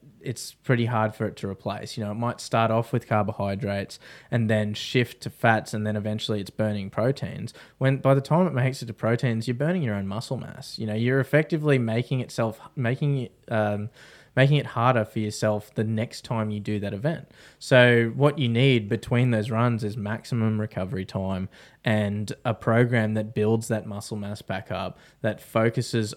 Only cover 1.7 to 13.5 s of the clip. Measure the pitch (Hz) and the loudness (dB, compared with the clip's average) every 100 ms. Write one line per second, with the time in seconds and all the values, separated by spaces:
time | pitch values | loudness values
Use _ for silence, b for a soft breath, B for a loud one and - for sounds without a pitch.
1.7 | 104 - - 104 104 117 - - 117 113 | -8 -8 -8 -8 -4 -4 -6 -2 0 2
2.7 | 113 117 123 - 110 101 - 101 98 101 | 2 0 -2 0 0 0 -2 -4 -4 -4
3.7 | 98 95 - B B B 123 110 110 107 | -4 -6 -12 B B B -2 2 2 0
4.7 | 104 - 131 120 - 113 - 117 110 - | -4 -2 0 0 -2 -14 0 2 2 0
5.7 | 110 107 107 104 107 - 107 95 - 107 | -4 -2 -2 -2 -4 -4 -4 -4 -2 -2
6.7 | 104 98 - 117 139 - - 117 B B | -2 -4 -2 0 0 -4 -8 -10 B B
7.7 | _ 135 135 135 135 135 160 180 131 127 | _ 0 2 4 4 4 2 4 2 0
8.7 | 131 117 110 113 117 131 113 113 123 147 | -2 -8 -4 0 2 2 0 -2 -2 0
9.7 | 185 131 101 98 101 - 131 - - - | 0 0 -2 -4 -6 -6 -8 -8 -14 -16
10.7 | - 110 107 120 135 127 147 156 165 151 | -8 -4 0 2 2 4 2 2 0 2
11.7 | 135 113 113 123 131 120 - 113 107 - | 2 2 -2 0 -4 -4 -2 -4 -4 -12
12.7 | - 117 135 147 139 120 - - | -4 -2 0 0 0 -4 -12 -4